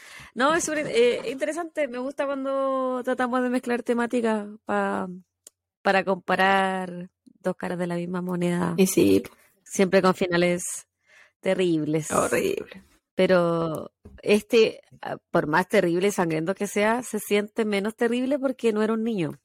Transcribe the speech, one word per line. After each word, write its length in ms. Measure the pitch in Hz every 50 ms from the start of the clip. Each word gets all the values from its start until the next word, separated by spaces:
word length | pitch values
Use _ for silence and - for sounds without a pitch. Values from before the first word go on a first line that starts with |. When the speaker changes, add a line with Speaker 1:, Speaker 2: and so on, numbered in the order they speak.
| - - - - - - -
Speaker 1:
No, 200 | 220 254 294 320
es 100 | 339 -
súper, 220 | - 302 302 294 285
eh, 420 | - 226 240 240 233 - - -
interesante. 580 | 269 269 311 285 311 330 349 320 - 311 294 247
Me 100 | 240 247
gusta 260 | 254 277 285 - 285
cuando 760 | 277 277 269 269 269 269 269 269 269 269 262 262 254 254 254 240
tratamos 380 | 254 254 254 254 240 240 254 247
de 80 | 247
mezclar 320 | 247 254 - 240 240 233 233
temáticas 640 | - 240 240 240 233 - 247 226 226 220 214 208 208 208 - _
pa-, 440 | - 208 202 196 196 202 202 190 185 180 185 - _ _ _ _ - - _ _ _ _ _ -
para 220 | 196 190 190 180
comparar 1040 | 185 190 180 - - 185 185 190 196 196 190 190 190 190 185 185 180 175 175 180 190 _ _ _ - - _
dos 160 | - 185 180
caras 220 | - - 180 180 170
de 80 | 180
la 100 | 175 175
misma 260 | 175 175 175 185 180 180
moneda. 520 | 180 180 175 175 175 175 175 180 175 170
Speaker 2:
Y 100 | 180 190
sí, 340 | 190 - 185 185 - - -
po. 140 | - - - _ _ _ _ _ _
Speaker 1:
Siempre 400 | - - - 196 180 185 190 175
con 120 | 185 180
finales 480 | - 196 180 175 170 175 175 175 180 - - - - - _ _ _ _ _ _ - - _ _ _
terribles. 680 | - 190 190 185 185 175 165 156 151 147 151 160 151 -
Speaker 2:
Horrible. 720 | - - - - - - - 92 - - - - - - - _ _ _ _ _ _
Speaker 1:
Pero 800 | - 185 185 185 175 175 170 170 165 165 160 156 98 85 - _ _ - - - - -
este, 580 | - 208 208 - - - 226 220 - - - - _ - - -
ah, 140 | - 143 - _ _
por 160 | - 170 151
más 220 | 151 151 170 185 -
terrible 400 | - 208 175 175 170 180 185 202
y 40 | 196
sangriento 420 | - 180 165 160 156 160 175 190
que 120 | - 208
sea, 360 | 190 - 214 202 214 226 247 240
se 160 | - - 208
siente 440 | - - 202 208 208 208 _ - 226
menos 280 | 214 202 196 190 220 -
terrible 440 | - 240 233 233 247 254 254 285 269
porque 340 | 262 269 254 - - 226 208
no 100 | 214 220
era 120 | 214 226
un 100 | 220 220
niño. 340 | 233 226 190 160 143 143 - _